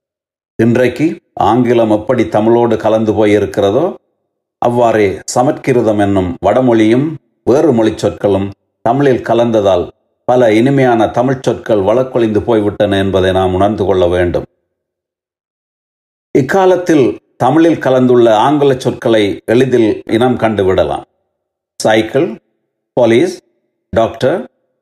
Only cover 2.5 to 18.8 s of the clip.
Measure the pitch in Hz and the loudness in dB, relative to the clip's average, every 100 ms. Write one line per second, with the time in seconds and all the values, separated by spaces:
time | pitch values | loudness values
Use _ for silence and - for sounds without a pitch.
2.5 | 120 120 110 110 110 107 101 107 104 98 | 2 2 0 0 0 0 0 2 2 0
3.5 | 104 98 117 180 - _ _ _ _ _ | -2 0 0 -2 -6 _ _ _ _ _
4.5 | - 120 120 117 110 101 92 - 127 135 | -6 -2 0 2 2 0 -2 -6 -2 -2
5.5 | 160 - 123 110 104 101 98 92 85 95 | -2 -2 0 0 0 0 0 -2 -2 0
6.5 | 117 127 113 110 123 156 147 _ _ - | 2 2 2 2 2 -2 -8 _ _ 0
7.5 | 135 160 113 110 - 104 - 104 98 98 | 2 2 2 0 -2 -6 -2 -2 -2 -4
8.5 | - _ _ - 135 143 117 - 113 120 | -10 _ _ -2 0 0 0 0 0 0
9.5 | 110 98 90 80 - _ _ - 127 120 | 0 0 0 -4 -12 _ _ -2 2 2
10.5 | 107 131 139 127 113 104 - 127 131 - | 2 2 2 2 2 0 0 -2 -2 -4
11.5 | 117 - 107 95 123 131 131 113 104 117 | -4 -2 -2 0 0 0 -2 0 -2 0
12.5 | 113 101 95 104 98 95 95 92 92 92 | 0 -2 -2 -2 -2 -2 0 0 0 0
13.5 | 92 101 104 92 92 87 90 87 78 - | 0 -2 -2 -4 -2 0 0 -2 -4 -8
14.5 | _ _ _ _ _ _ _ _ _ _ | _ _ _ _ _ _ _ _ _ _
15.5 | _ _ _ _ _ _ _ _ - 135 | _ _ _ _ _ _ _ _ -4 0
16.5 | 190 185 180 180 156 110 - _ - 123 | 2 2 2 2 2 2 -2 _ -4 0
17.5 | 156 165 143 139 127 127 123 117 107 131 | 2 2 2 0 2 2 4 4 2 2
18.5 | 151 143 131 | 2 0 0